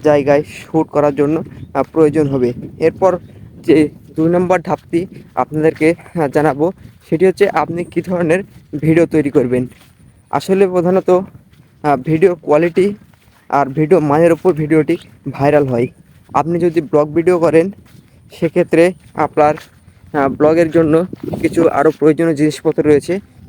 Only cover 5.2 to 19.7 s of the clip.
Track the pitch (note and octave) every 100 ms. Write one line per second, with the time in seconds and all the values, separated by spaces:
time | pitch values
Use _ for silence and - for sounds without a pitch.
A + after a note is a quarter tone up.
5.2 | - - B2+ D3+ D#3 D#3 D#3 E3+ - E3+
6.2 | C#3+ D3+ D3+ C3+ E3 - - - - D#3
7.2 | F#3 F3 G3 E3 F3 E3+ F3 E3+ F3 F3+
8.2 | E3+ F3+ - - _ D3 D3+ E3 E3 D#3
9.2 | C#3 C#3+ A#2+ B2+ B2+ - _ _ _ _
10.2 | _ C3+ - F#3+ G3 F3+ E3+ F#3+ F3+ F3+
11.2 | F#3+ - _ _ _ _ - C3+ C#3+ D#3+
12.2 | F3+ F3 - D3 F3 E3 G3 G3+ _ _
13.2 | _ _ - C#3+ C3+ C3+ D#3 F3 D3+ D3
14.2 | E3+ E3 F#3 D#3 D3+ D#3+ D3+ E3+ - -
15.2 | C#3+ C3 C#3+ D3 C3+ A#2+ B2+ - _ _
16.2 | - C3 D3 E3+ F3 E3 C#3+ D3+ D3+ D#3
17.2 | E3+ F3+ E3 D#3+ F#3 - - - - _
18.2 | _ - E3 F3 E3+ D#3+ F3 F3+ - -
19.2 | D3 - D3+ D3+ -